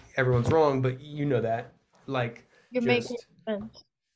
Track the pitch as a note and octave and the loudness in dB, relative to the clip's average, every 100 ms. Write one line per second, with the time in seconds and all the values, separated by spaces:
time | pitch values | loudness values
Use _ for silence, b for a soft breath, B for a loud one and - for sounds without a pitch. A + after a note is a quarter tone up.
0 | - - B2+ B2 A#2+ D#3+ D3+ C3+ C3 B2+ | -8 -2 2 2 4 4 4 4 0 -4
1 | D3 D3 D3 A#2+ A2 A2+ B2 _ _ _ | -10 -6 0 0 0 -4 -6 _ _ _
2 | - C3 A#2+ - _ b b B3 A#3+ A#3+ | -8 -4 -4 -8 _ b b -2 2 0
3 | A#3 A#3+ - _ - G3+ A3 - _ _ | 0 -10 -14 _ -8 -6 -8 -18 _ _
4 | _ | _